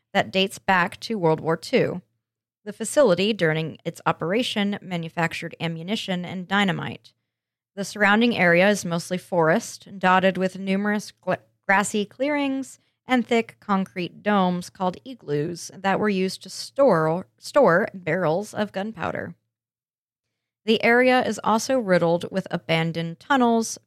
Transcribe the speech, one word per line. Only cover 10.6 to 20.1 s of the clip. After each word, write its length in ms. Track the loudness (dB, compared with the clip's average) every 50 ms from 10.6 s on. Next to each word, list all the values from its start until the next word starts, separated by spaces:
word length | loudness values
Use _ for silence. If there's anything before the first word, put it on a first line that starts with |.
| -4 -2 -2 0 0 0 -2 -2 -4 -8 -14 _ _
gl-, 140 | -4 -4 -4 _ _ _ _ _ 2
grassy 380 | 2 2 2 0 0 -2 -4
clearings 760 | -4 -4 -4 -2 -2 0 0 -2 -2 -4 -4 -6 -10 -14 -20 _ _ _ _ _ -2
and 200 | 0 0 0 2
thick 300 | 0 0 0 -2 -8 _
concrete 640 | _ -2 -2 -2 -2 -4 -6 -8 -8 -8 -8 -6 -2
domes 480 | 0 2 2 2 2 0 -2 -6 -10
called 260 | -8 -6 -4 -4 -4 -6 -10
igloos 640 | -18 -18 -14 -8 -4 -4 -4 -4 -4 -6 -10 -12 -16 -12
that 240 | -6 -2 -2 0 0
were 100 | 0 0
used 320 | 0 0 0 -2 -4 -6
to 80 | -12 -14
store, 800 | -14 -12 -14 -6 0 4 4 6 6 4 2 2 0 -2 -4 -10 _ _
store 500 | -12 -2 2 4 6 6 6 4 2 0 -4
barrels 580 | -8 -4 -2 -2 0 0 0 0 0 -4 -6
of 200 | -6 -6 -6 -4
gunpowder. 640 | -4 -6 -8 -8 -8 -6 -6 -6 -4 -6 -8 -10 -12 -16 _ _ _ _ _ _ _ _ _ _ _ _ _ _